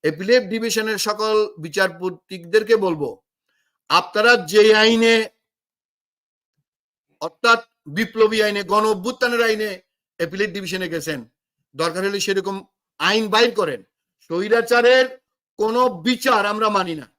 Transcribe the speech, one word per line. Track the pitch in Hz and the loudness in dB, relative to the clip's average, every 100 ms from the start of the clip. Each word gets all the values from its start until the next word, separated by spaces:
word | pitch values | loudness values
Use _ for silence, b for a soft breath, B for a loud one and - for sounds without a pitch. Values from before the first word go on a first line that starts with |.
অ্যাপিলেট | 156 151 190 247 | -4 -4 2 2
ডিভিশনের | 196 220 226 214 220 208 | 2 -6 -4 -4 -4 -4
সকল | 214 208 220 214 208 - | -4 -4 0 0 -2 -6
বিচারপতিদেরকে | 160 170 190 170 185 180 _ 190 170 214 208 220 | -8 -2 -2 -2 -8 -8 _ -16 -2 0 2 2
বলবো, | 190 156 135 101 _ _ _ _ _ _ _ | 2 -2 -6 -10 _ _ _ _ _ _ _
আপনারা | 165 - 208 220 240 160 | -2 0 0 4 2 4
যে | 208 214 214 | 6 6 6
আইনে, | 220 226 226 226 220 _ _ _ _ _ _ _ _ _ _ _ _ _ _ _ _ _ _ _ | 4 4 4 2 0 _ _ _ _ _ _ _ _ _ _ _ _ _ _ _ _ _ _ _
অর্থাৎ | 151 _ 233 233 - _ - | -14 _ 2 2 0 _ -10
বিপ্লবী | 151 226 220 220 220 214 | -6 -6 2 2 2 0
আইনে, | 202 180 | -2 0
গণ | 208 220 | 0 2
অভ্যুত্থানের | 214 202 247 247 240 233 | -2 -6 -4 -2 0 0
আইনে | 214 214 185 _ _ _ _ | -2 -6 -10 _ _ _ _
অ্যাপিলেট | 165 190 208 | -8 -4 -6
ডিভিশনে | 185 185 185 180 | -6 -10 -8 -6
গেছেন। | 165 156 143 113 _ _ _ _ 135 | -8 -8 -10 -12 _ _ _ _ -6
দরকার | 165 170 196 | -6 -4 -6
হলে | 202 196 | -4 -4
সেরকম | 190 190 196 - _ _ _ | -4 -4 -10 -12 _ _ _
আইন | 170 226 214 | -2 0 0
বাইর | 220 240 214 | 2 2 0
করেন। | 170 123 _ _ _ _ _ | -4 -6 _ _ _ _ _
স্বৈরাচারের | 170 202 233 233 240 240 262 254 262 _ _ _ - | -6 0 0 2 2 4 4 2 -4 _ _ _ -4
কোনো | 220 233 254 180 160 | -2 0 0 0 -2
বিচার | 247 262 226 202 | 0 0 0 0
আমরা | 214 214 202 | 0 0 0
মানি | 185 156 | -2 -8
না। | 120 | -12